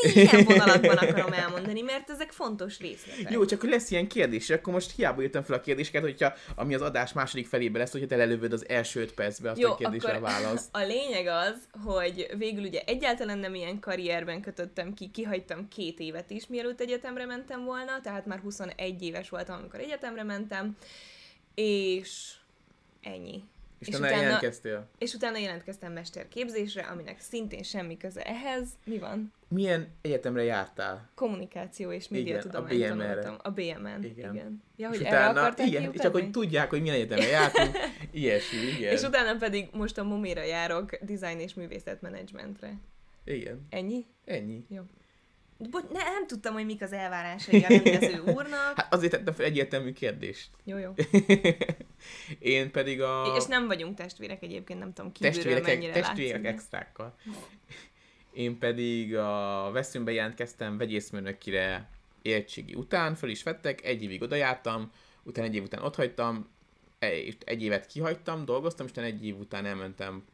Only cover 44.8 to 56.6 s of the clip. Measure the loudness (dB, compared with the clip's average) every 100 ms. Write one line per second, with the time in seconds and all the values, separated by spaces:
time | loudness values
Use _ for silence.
44.8 | -16 _ _ _ _ _ _ -14 -8 -8
45.8 | -6 -4 -2 -4 -4 -6 -4 -4 -4 -6
46.8 | -6 -4 -4 -4 -6 -6 6 8 10 10
47.8 | 10 6 4 2 2 2 0 0 0 0
48.8 | 2 4 4 2 -2 0 2 2 0 -2
49.8 | -4 -4 -4 -4 -8 -10 -14 -16 -10 -8
50.8 | -6 -2 6 6 8 8 6 4 0 -4
51.8 | -8 -20 -18 -16 -14 -4 2 2 2 0
52.8 | 0 0 0 0 0 0 2 0 0 -2
53.8 | -4 -8 -12 -12 -12 -10 -10 -12 -10 -12
54.8 | -12 -12 -12 0 0 2 2 2 4 2
55.8 | 2 0 0 0 -2 -2 -4 -6